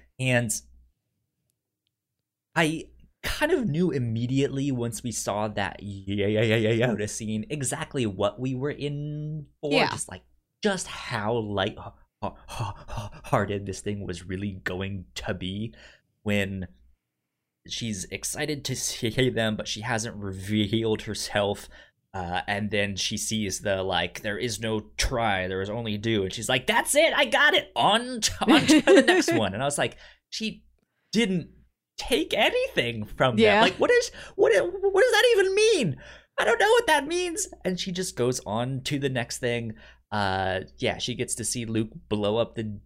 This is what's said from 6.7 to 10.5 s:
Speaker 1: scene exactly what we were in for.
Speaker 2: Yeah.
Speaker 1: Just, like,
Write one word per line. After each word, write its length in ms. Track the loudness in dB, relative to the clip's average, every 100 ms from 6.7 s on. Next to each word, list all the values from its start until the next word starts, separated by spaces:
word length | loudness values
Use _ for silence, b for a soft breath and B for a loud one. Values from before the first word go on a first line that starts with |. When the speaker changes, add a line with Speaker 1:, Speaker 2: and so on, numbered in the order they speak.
| 2 2 0 -4
Speaker 1:
scene 380 | -6 -6 -6 -4
exactly 540 | -6 -6 -6 -6 -2 -2
what 320 | 0 0 0
we 140 | -4
were 160 | -4 -4
in 760 | -4 -6 -6 -6 -6 -6 -8 -10 _
for. 120 | 0
Speaker 2:
Yeah. 180 | 2 2
Speaker 1:
Just, 200 | -2 -8
like, 120 | -12 _ _ _